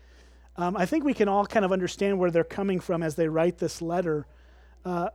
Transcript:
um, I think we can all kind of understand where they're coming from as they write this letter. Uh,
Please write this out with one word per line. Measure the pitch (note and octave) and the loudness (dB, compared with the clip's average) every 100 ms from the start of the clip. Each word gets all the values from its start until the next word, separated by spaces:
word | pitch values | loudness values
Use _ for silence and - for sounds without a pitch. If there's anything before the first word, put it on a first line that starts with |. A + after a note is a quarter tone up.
| - - - - - - | -20 -20 -20 -20 -16 -4
um, | F3 G3 | -2 0
I | |
think | F#3+ D#4 | 0 2
we | C#4+ | 2
can | A#3 G3+ | 2 2
all | G3+ G3+ | 2 2
kind | A3+ | 2
of | F#3 | 2
understand | F#3 F3 - G3+ G3 | 2 -2 -2 0 2
where | F3+ | 2
they're | E3+ | 2
coming | E3 - G3 F#3 | 0 -2 -2 -2
from | - E3+ | -2 -2
as | E3 | -2
they | D3+ D#3+ | -2 0
write | D#3+ F3 E3+ | 2 0 0
this | E3 - | -4 -4
letter. | E3 F3 F3 D3+ - - - - - - | -4 -2 -2 -2 -6 -16 -20 -20 -20 -14
Uh, | F3+ F3 F#3 | -6 -4 -4